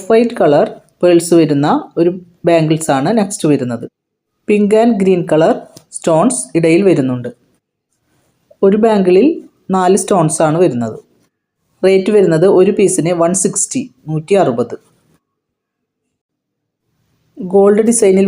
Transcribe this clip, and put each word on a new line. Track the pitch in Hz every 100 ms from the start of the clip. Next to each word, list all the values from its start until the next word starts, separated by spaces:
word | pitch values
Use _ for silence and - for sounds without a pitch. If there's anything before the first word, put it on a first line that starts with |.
| -
വൈറ്റ് | 226 240 -
കളർ | 170 147 220 - _ -
പേൾസ് | 175 175 170 170
വരുന്ന | 156 143 151 277 - -
ഒരു | 170 185 - _ 170
ബാംഗിൾസ് | 165 156 160 - 139
ആണ് | 151 226
നെക്സ്റ്റ് | 196 - 165
വരുന്നത്. | 143 123 117 - _ _ _ _ _ -
Pink | 208 208 214
and | 240 208
green | 190 180 160
color | 156 170 254 - - _ -
stones | - 160 220 - - 165
ഇടയിൽ | 165 165 196
വരുന്നുണ്ട്. | 156 131 123 120 - _ _ _ _ _ _ _ _ _ _ _ - 196
ഒരു | 208
ബാംഗിളിൽ | 226 208 180 185 285 - - _ - 190
നാല് | 180 196
സ്റ്റോൺസ് | - 196 156 - 160
ആണ് | 160
വരുന്നത്. | 180 120 113 107 - _ _ _ _ _ _ _ 185
റേറ്റ് | 190 196 208
വരുന്നത് | 185 160 185 175
ഒരു | 190 196
പീസിന് | 190 - 165 175
വൺ | 170 180
സിക്സ്റ്റി, | 196 - - 131 98 _ 151
നൂറ്റി | 156 156 196
അറുപത്. | 156 120 117 - _ _ _ _ _ _ _ _ _ _ _ _ _ _ _ _ _ _ _ _ _ _ _ _ _ - 185
ഗോൾഡ് | 196 202 214 214
ഡിസൈനിൽ | 233 196 190